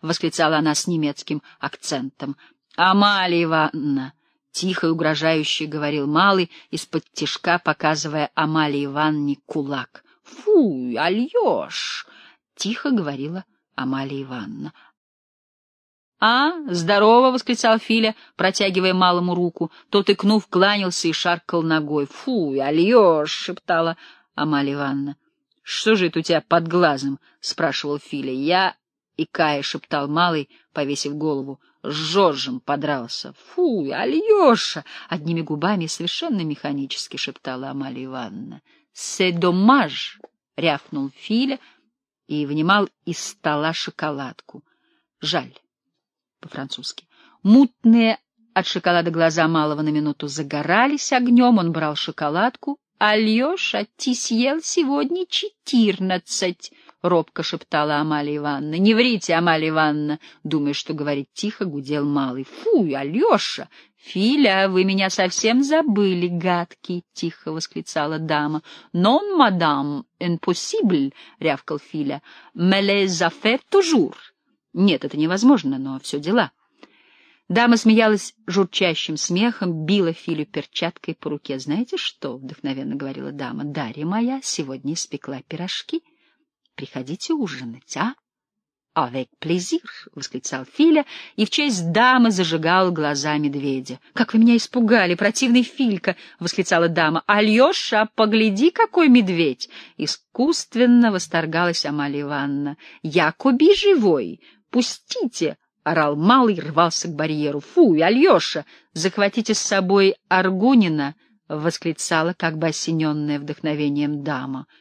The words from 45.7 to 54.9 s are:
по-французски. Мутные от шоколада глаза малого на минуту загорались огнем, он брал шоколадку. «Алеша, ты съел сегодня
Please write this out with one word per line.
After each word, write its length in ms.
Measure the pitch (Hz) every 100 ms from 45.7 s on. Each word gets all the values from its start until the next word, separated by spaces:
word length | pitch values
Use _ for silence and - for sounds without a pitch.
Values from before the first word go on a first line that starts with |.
| _ _ _ _ _ _ _
по-французски. 640 | - - 135 - - - - _ _ _
Мутные 760 | 190 233 269 - 233 233 226 220 _ _ _
от 140 | - 180
шоколада 420 | 185 180 175 170
глаза 360 | 165 165 156 160
малого 340 | 165 151 151
на 80 | 151
минуту 380 | 151 151 143 147
загорались 840 | 143 139 147 143 190 262 294 -
огнем, 460 | 262 247 240 247 226
он 140 | 170
брал 240 | 165 156 147
шоколадку. 800 | - - 151 160 233 - - 285 _ _
«Алеша, 920 | 208 214 220 220 269 370 - 208 208 -
ты 180 | -
съел 460 | 247 - 226 247 311
сегодня 640 | - - 277